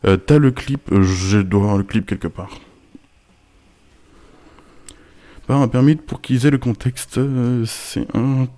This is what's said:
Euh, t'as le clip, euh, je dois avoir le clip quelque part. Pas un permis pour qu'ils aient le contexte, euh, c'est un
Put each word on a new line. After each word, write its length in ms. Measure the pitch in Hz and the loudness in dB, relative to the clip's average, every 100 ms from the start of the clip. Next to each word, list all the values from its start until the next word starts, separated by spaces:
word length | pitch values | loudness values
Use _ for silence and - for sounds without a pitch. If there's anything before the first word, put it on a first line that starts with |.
Euh, 140 | 95 95 | 2 2
t'as 200 | - 151 | 4 4
le 140 | 139 | 4
clip, 400 | 127 - 139 - | 0 -6 -8 0
euh, 100 | 98 | 2
je 360 | 92 92 92 104 | 2 0 0 0
dois 240 | 95 101 | 2 0
avoir 160 | 101 98 | 2 0
le 80 | 98 | -2
clip 200 | 110 101 | -4 -4
quelque 220 | 95 - | -6 -8
part. 320 | - 90 - - _ _ - _ _ _ _ _ _ _ _ _ _ _ _ - _ - - _ - - - _ _ - - - | -10 -16 -18 -20 _ _ -20 _ _ _ _ _ _ _ _ _ _ _ _ -20 _ -20 -20 _ -20 -20 -20 _ _ -20 -20 -2
Pas 80 | 135 | 0
un 140 | 127 | 2
permis 260 | 127 139 156 | 4 4 2
pour 240 | - - | -4 -12
qu'ils 260 | - 131 139 | -2 0 2
aient 60 | |
le 60 | 139 | 2
contexte, 600 | 123 107 127 - - - | -2 -4 -6 -6 -8 -4
euh, 460 | 139 131 120 123 113 | -2 0 0 0 -2
c'est 400 | - - - - 104 | -6 -8 -8 -4 -2
un 320 | 127 135 127 | 0 0 -2